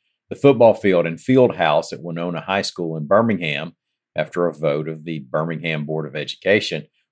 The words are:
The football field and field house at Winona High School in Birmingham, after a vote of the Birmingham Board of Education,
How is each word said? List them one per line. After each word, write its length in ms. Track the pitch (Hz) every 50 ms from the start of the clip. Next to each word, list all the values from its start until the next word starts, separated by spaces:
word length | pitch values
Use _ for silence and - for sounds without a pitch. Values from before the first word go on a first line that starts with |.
| _ _ _ _ _ -
The 60 | -
football 400 | - - 143 131 113 120 113 107
field 320 | - - 98 92 85 82
and 120 | 82 82 -
field 360 | - - 127 131 123 110 -
house 360 | 92 87 78 76 82 80 -
at 120 | 80 - 80
Winona 380 | 85 82 85 85 87 85 80
High 200 | 78 95 95 101
School 340 | 95 - - - 85 82 80
in 120 | 80 76
Birmingham, 680 | 73 98 107 117 117 104 85 85 78 73 71 80 87 - _ _ _ _ _ _ _ -
after 300 | 80 76 - - 90 87
a 80 | 85 76
vote 340 | 73 80 76 73 78 76
of 160 | 80 78 78 78
the 140 | 85 80
Birmingham 680 | 76 65 64 - 78 80 85 80 76 80 82 80 76 73
Board 180 | 73 78 80 78
of 100 | 71 69
Education, 680 | 76 71 - - - - 95 104 107 - - 82 78 76 _ _ _ _ _